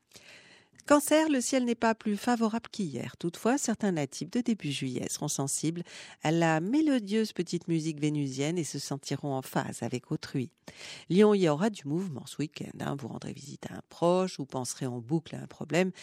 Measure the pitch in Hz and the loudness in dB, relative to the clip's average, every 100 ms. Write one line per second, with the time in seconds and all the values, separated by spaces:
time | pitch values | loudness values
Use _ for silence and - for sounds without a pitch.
0 | _ - - - - - _ - - - | _ -20 -20 -20 -20 -20 _ -20 4 4
1 | - 302 320 277 233 269 247 233 233 226 | 6 4 6 2 2 2 2 2 2 2
2 | 220 202 - 240 226 226 - - 180 123 | 0 -2 0 2 2 0 -6 -4 -4 -4
3 | 131 - 170 - 220 277 - 214 202 170 | -6 -4 -6 0 2 2 0 0 2 2
4 | 143 - 156 247 240 214 151 135 131 123 | 0 -4 -4 -2 0 -2 -2 -2 -2 -4
5 | - - 151 - 139 - 147 170 170 - | -4 -4 -4 -2 -2 -2 -2 -4 -8 -14
6 | - - 147 165 165 160 175 277 311 262 | -18 -4 0 4 4 4 2 2 4 2
7 | 202 214 220 - 175 170 - 165 156 151 | 2 0 0 -2 -4 -4 0 0 0 0
8 | 151 151 139 131 143 175 151 143 - 139 | 0 2 0 0 0 0 -2 -6 -6 -6
9 | - 139 147 131 131 170 131 120 117 127 | -4 -4 -2 -4 -2 -2 -2 -4 -4 -4
10 | - 156 - 143 123 - - - - - | -4 -6 -4 -4 -4 -8 -20 -18 -16 -16
11 | - 170 214 208 175 147 214 202 139 160 | 2 6 8 8 4 4 0 -2 -4 -4
12 | 190 127 - - 147 - - - 143 143 | -4 -8 -10 -6 -6 -6 -12 -6 -6 -4
13 | 131 - - - 135 135 - 180 - - | -6 -8 -10 -12 -12 -14 -12 -12 -14 0
14 | 170 180 185 - 139 135 123 - 131 120 | 2 4 0 -4 -8 -6 -6 -6 -6 -6
15 | 117 160 - 127 135 - - 151 185 - | -2 -2 -2 -10 -12 -12 -2 2 2 -2